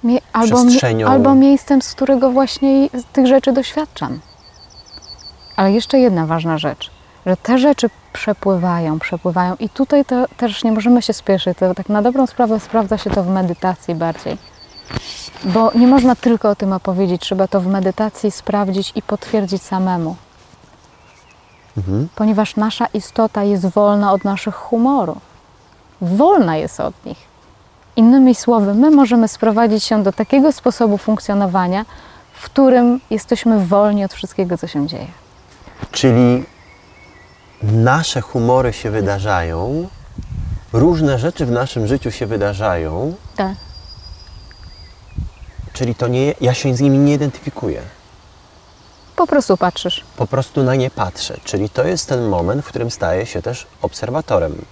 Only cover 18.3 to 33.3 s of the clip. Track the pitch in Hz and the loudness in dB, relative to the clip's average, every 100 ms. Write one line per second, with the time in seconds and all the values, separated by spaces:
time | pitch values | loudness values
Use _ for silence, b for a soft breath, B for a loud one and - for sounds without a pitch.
18.3 | - - 202 196 190 196 - - 208 - | -6 -4 -2 -2 -2 -4 -8 -6 -8 -4
19.3 | 220 196 190 - 190 185 180 160 175 _ | -4 -2 -6 -6 -4 -2 -2 -4 -8 _
20.3 | _ _ _ _ _ _ _ _ _ _ | _ _ _ _ _ _ _ _ _ _
21.3 | _ _ _ _ - 95 98 156 - 214 | _ _ _ _ -10 -4 -4 -4 -2 0
22.3 | 208 214 - 214 - 226 214 - - 220 | 0 -2 -2 -4 -2 -4 -4 -6 -2 -2
23.3 | - 202 202 185 190 208 208 202 190 196 | 0 0 0 0 2 2 4 2 0 0
24.3 | 196 - - - 233 247 277 175 - - | -4 -6 -10 -6 0 2 2 -2 -6 -14
25.3 | _ _ _ _ _ _ _ 175 196 311 | _ _ _ _ _ _ _ -2 2 4
26.3 | 392 190 156 156 - - - - - _ | 4 2 0 -4 -6 -8 -8 -16 -16 _
27.3 | _ _ _ _ _ _ - 226 269 262 | _ _ _ _ _ _ 4 6 8 6
28.3 | 240 - 233 202 208 294 294 262 240 226 | 4 2 2 2 4 6 6 6 4 2
29.3 | - 220 214 233 214 - 214 196 - 220 | 2 0 2 2 2 0 0 0 -2 0
30.3 | 269 294 277 - - 226 202 - 214 - | 4 4 2 -2 0 0 0 -2 -4 -2
31.3 | 202 196 185 180 190 220 B B B B | -2 0 0 0 -2 -6 B B B B
32.3 | - - - 269 254 240 247 _ 220 - | -18 -6 4 6 6 4 0 _ -6 -2